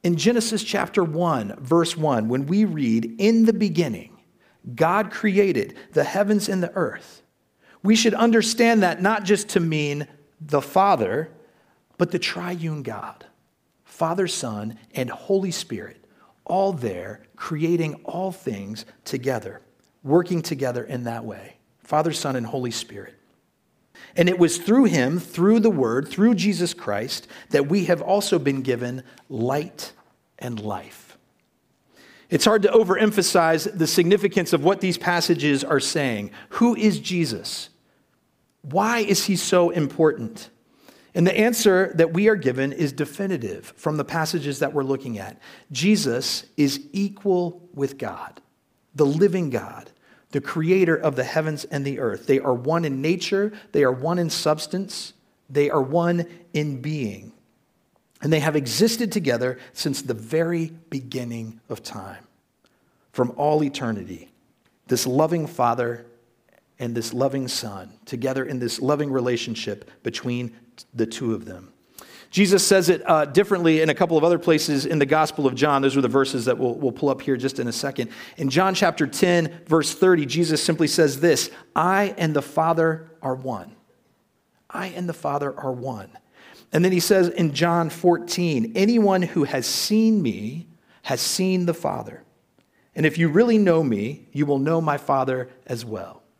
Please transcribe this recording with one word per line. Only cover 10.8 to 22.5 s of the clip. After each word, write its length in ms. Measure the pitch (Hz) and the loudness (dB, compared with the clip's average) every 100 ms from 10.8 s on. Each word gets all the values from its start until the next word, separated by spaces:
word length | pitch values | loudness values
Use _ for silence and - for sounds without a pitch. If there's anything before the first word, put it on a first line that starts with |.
| 196 165 98 120 160 - _ _ _ _ _ _ | 4 4 0 -2 -6 -12 _ _ _ _ _ _
but 140 | 170 | -2
the 60 | 180 | -2
triune 640 | - 180 175 180 160 151 | -4 -6 -8 -6 -6 -6
God, 440 | 123 107 - - - _ _ _ _ _ | -8 -10 -12 -16 -20 _ _ _ _ _
Father, 420 | _ - 165 175 180 | _ -4 -4 -2 -2
Son, 520 | - 127 104 110 113 _ | -4 -6 -8 -8 -12 _
and 160 | - 127 | -8 -6
Holy 400 | - - 196 185 | -8 -2 0 0
Spirit, 520 | 160 - 104 87 - _ _ _ _ - | -6 -8 -10 -12 -18 _ _ _ _ -4
all 260 | 180 196 | 0 0
there 480 | 170 117 90 92 107 _ _ | -2 -6 -6 -10 -14 _ _
creating 600 | - 156 165 170 160 147 - | -8 -2 0 0 0 -6 -10
all 260 | 170 190 | -6 -6
things 540 | 180 - 101 98 104 - _ | -6 -8 -8 -10 -12 -14 _
together, 560 | - 135 127 123 104 - _ _ _ _ | -10 -6 -4 -4 -6 -16 _ _ _ _
working 380 | 139 160 175 175 | 2 2 2 -2
together 420 | 156 143 131 123 | -2 -4 -4 -4
in 220 | 110 131 | -8 -8
that 220 | 120 117 113 | -8 -10 -12
way. 300 | 101 - _ _ _ | -14 -18 _ _ _
Father, 280 | - 151 160 | -4 0 0
Son, 240 | 156 143 131 | -2 -4 -4
and 100 | |
Holy 240 | 113 | -4